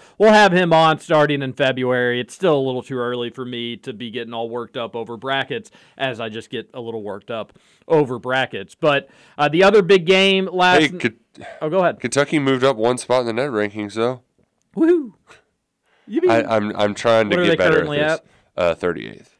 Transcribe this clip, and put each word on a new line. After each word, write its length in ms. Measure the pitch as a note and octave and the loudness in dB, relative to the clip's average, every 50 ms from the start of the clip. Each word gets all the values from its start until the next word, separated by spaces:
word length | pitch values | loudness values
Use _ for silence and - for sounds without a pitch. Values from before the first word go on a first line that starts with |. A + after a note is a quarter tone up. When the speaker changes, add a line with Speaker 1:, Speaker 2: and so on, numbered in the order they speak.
| - - _ - | -14 -10 _ 2
Speaker 1:
we'll 160 | G3+ A3 G#3+ | 4 6 6
have 180 | G#3+ G#3 F#3+ | 6 6 6
him 180 | F3 F3+ F#3 E3+ D#3+ | 4 4 2 4 4
on 240 | D#3+ D#3+ D#3+ D#3 - | 4 4 4 2 0
starting 420 | - - E3 D3+ D3 D3+ D3 C#3 | -2 0 2 2 4 2 0 -2
in 140 | C#3 C3 B2+ | -4 -4 -2
February. 640 | - C#3+ C3 C3 B2+ B2+ B2 B2+ B2 B2 B2 A#2+ B2 | 0 0 0 0 0 0 0 0 0 0 0 0 -2
It's 140 | A#2+ - - | -4 -8 -8
still 240 | - F#3 F3 D3+ C#3 | -2 0 2 2 2
a 20 | |
little 220 | C3+ C3 B2+ B2+ | 0 -2 -4 -6
too 160 | A#2 - C3+ B2 | -8 -8 -6 -6
early 320 | A#2+ A#2+ B2 B2 A#2+ A#2+ | -4 -4 -4 -6 -6 -8
for 160 | A#2 C3 B2+ | -8 -12 -12
me 320 | B2 B2 A#2+ A#2+ A#2 A#2+ G#2 | -10 -10 -8 -8 -10 -10 -12
to 160 | - C3+ A#2 | -12 -14 -12
be 160 | G2+ B2 A#2 | -12 -12 -10
getting 240 | G#2 A#2+ A#2 A2+ A#2+ | -10 -10 -10 -10 -8
all 160 | A#2 A#2 A#2 | -8 -8 -8
worked 260 | A#2 A#2+ A#2 G#2 - | -8 -10 -10 -10 -10
up 180 | C3 A#2 G#2+ - | -10 -10 -8 -8
over 220 | A#2 A2+ G#2+ A#2 | -10 -10 -10 -12
brackets, 540 | G#2+ G#2+ C3+ C3+ C3+ C3 C3+ C#3 A2+ G#2+ - _ _ _ _ _ | -10 -8 -6 -4 -4 -4 -6 -8 -10 -10 -14 _ _ _ _ _
as 240 | - C3+ C3 B2 G#2+ | -6 -6 -6 -6 -6
I 80 | A#2 A2+ | -10 -10
just 220 | G#2+ A2+ G#2+ - | -10 -12 -12 -10
get 180 | - A2+ G#2+ _ - | -10 -12 -10 _ -14
a 60 | C3 | -14
little 220 | A#2 A2+ A2+ A2+ | -12 -10 -10 -10
worked 280 | G2+ G#2 G2 G#2 - - | -10 -10 -12 -12 -12 -12
up 240 | A#2 A2 G#2 - _ _ _ _ _ _ _ | -10 -10 -10 -12 _ _ _ _ _ _ _
over 320 | - E3 D3+ D3 A#2+ B2+ A#2 | 0 0 0 0 0 -4 -8
brackets. 560 | - B2+ B2+ C3 B2+ - - G2+ G2 - - | -6 -4 -2 -2 -2 -4 -6 -10 -14 -14 -8
But, 340 | - E3 D3+ C#3+ C#3 C#3 - _ _ _ _ _ - | -2 0 0 0 0 -2 -8 _ _ _ _ _ -2
uh, 100 | D3 D3 | -2 0
the 140 | D3 E3+ | 2 4
other 180 | F#3+ G3+ G#3 G#3+ | 4 6 6 4
big 240 | F#3 E3 G3 F#3+ D#3+ | 4 4 4 4 4
game 420 | E3+ F#3+ F#3+ F#3+ G3 F#3+ F#3+ F#3+ F3+ | 4 2 4 4 4 2 2 0 -2
last 280 | F3 F#3 F3+ F3+ F3+ F3 | 0 2 4 4 4 4
Speaker 2:
Hey, 80 | D#3 C3 | 4 2
Speaker 1:
n- 100 | F3+ - | 0 -2
Speaker 2:
Ken-, 180 | - A#2 G#2+ _ _ _ _ - - - - - | -4 -4 -6 _ _ _ _ -20 -20 -18 -12 -8
Speaker 1:
Oh, 80 | D#3 D#3 | -6 -2
go 80 | D#3+ F#3+ | 0 0
ahead. 220 | F3+ D#3+ A2 - | 0 0 0 -4
Speaker 2:
Kentucky 380 | - A#2+ - C#3 C#3+ - E3 D3+ | -6 -4 0 0 0 0 0 0
moved 260 | C#3 C3+ C3+ B2+ B2+ | 2 2 2 2 2
up 120 | C#3 C3 | 2 2
one 220 | A2 A2 A#2+ B2+ B2 | 2 0 0 0 -2
spot 220 | - - B2 B2+ | -2 0 0 0
in 40 | B2 A2+ | 0 -2
the 40 | |
net 160 | G#2+ A#2+ C3+ D3 | -2 -4 -4 -2
rankings, 440 | A#2+ G#2 G#2 G#2 G2+ G#2+ G#2 G2+ G2 | -2 -2 -2 -4 -4 -8 -10 -8 -4
though. 260 | A2+ A2+ B2 C3 B2 _ _ _ _ _ _ _ _ _ _ - | -2 -2 -2 -4 -6 _ _ _ _ _ _ _ _ _ _ -4
Speaker 1:
Woohoo! 380 | G3 D#4+ D#4+ F4+ E4 C#4 A3 - _ _ _ - _ _ _ _ _ _ _ _ _ _ _ _ _ _ | 0 2 2 2 2 0 -6 -14 _ _ _ -20 _ _ _ _ _ _ _ _ _ _ _ _ _ _
Yippee! 220 | - G3+ D#4+ F4 F4+ | -8 -4 0 0 2
Speaker 2:
I, 260 | - A#2 A2 - A2+ | 2 2 0 0 0
I'm, 200 | G#2+ G#2 G#2+ G2 | -2 -2 -2 -2
I'm 180 | F#2+ G#2 G2+ G2+ | -2 -2 -2 -2
trying 360 | - - A#2+ A2+ A2 A2 G#2 | -2 0 2 4 4 2 2
to 60 | G2+ | 0
Speaker 1:
What 40 | F3 F3+ | 0 0
are 20 | E3+ | 0
Speaker 2:
get 20 | |
Speaker 1:
they 40 | E3 | 2
Speaker 2:
better 140 | D#3+ F3+ E3+ | 2 2 2
at 40 | D#3+ | 2
Speaker 1:
currently 220 | - - D3+ D3 D3 | 0 0 -2 -2 -2
Speaker 2:
this. 140 | D3+ D#3 | -2 -2
Speaker 1:
at? 120 | E3 - _ _ _ _ _ _ _ - | -2 -4 _ _ _ _ _ _ _ -2
Speaker 2:
Uh, 120 | F2+ E2+ D#2+ | 0 0 0
thirty-eighth. 640 | - F#2 F2+ E2+ C2+ G#1 A1 A1 - _ _ _ | -2 -2 -4 -4 -6 -8 -14 -16 -20 _ _ _